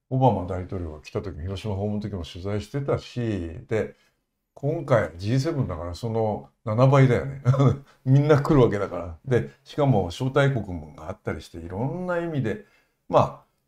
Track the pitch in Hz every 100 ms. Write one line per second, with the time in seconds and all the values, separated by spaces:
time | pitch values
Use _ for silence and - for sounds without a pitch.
0 | - 131 131 98 85 92 87 98 82 76
1 | - - 95 78 90 95 107 98 104 104
2 | 104 98 80 90 95 104 101 143 143 147
3 | - - 117 101 85 80 - 110 104 -
4 | _ _ _ _ _ - 139 165 139 120
5 | 85 85 101 135 156 170 101 82 87 87
6 | 117 113 110 101 - _ 110 110 131 139
7 | 131 107 69 - - 135 135 - - _
8 | 131 139 151 143 143 151 113 101 92 87
9 | 85 82 135 117 - - - - 143 107
10 | 87 - 131 139 139 131 92 87 78 76
11 | - 101 - 82 - 85 82 92 135 170
12 | 180 175 170 151 107 - - _ _ _
13 | - 156 98 - _ _